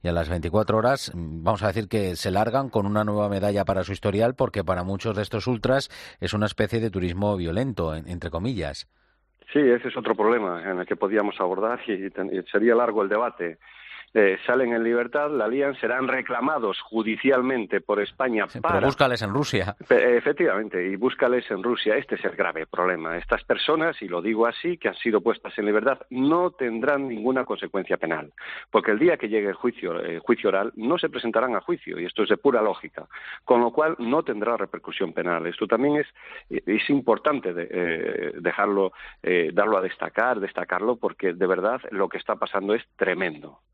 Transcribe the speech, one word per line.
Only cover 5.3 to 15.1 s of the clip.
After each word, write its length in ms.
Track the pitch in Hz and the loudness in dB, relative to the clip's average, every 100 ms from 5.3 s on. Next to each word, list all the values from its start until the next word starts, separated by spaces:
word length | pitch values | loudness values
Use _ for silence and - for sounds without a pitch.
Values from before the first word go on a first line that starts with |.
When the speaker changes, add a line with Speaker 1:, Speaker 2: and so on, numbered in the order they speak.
| 110 110 | -4 -2
Speaker 1:
ultras 420 | 120 113 135 - - - - | 0 2 2 0 -14 -20 -8
es 140 | 90 | -4
una 100 | 107 | 0
especie 340 | 104 - 107 117 | -2 0 0 0
de 100 | 113 | -2
turismo 440 | 98 90 87 104 98 | 0 -2 0 0 0
violento, 560 | 85 90 135 101 82 | 0 -2 -2 -2 -4
en-, 120 | 78 78 | -4 -8
entre 220 | 87 85 | -8 -6
comillas. 580 | 80 110 117 76 67 - _ _ _ _ _ - | -4 -4 -4 -6 -8 -16 _ _ _ _ _ -2
Speaker 2:
Sí, 80 | 147 | 4
ese 280 | 139 120 123 | 6 4 2
es 80 | 127 | -6
otro 180 | 110 | -2
problema 480 | 104 107 120 98 85 90 | 2 4 2 0 -6 -6
en 80 | 90 | -6
el 80 | 90 | -4
que 80 | |
podíamos 460 | 101 98 107 104 - | -2 0 2 0 -2
abordar 400 | 92 95 110 120 - | -2 0 -2 -4 -4
y 220 | 95 95 | -4 -6
ten-, 200 | - 95 | -6 -6
y 100 | 92 87 | -6 -2
sería 220 | 101 113 | 2 4
largo 280 | 117 120 107 | 4 4 0
el 60 | 98 | 0
debate. 480 | 104 120 - 85 82 - - - - - | 0 -2 -4 -8 -8 -20 -20 -20 -20 -2
Eh, 260 | 110 98 95 | 4 6 4
salen 280 | - 123 123 | 2 2 4
en 100 | 117 | 2
libertad, 480 | 113 120 120 | 2 2 0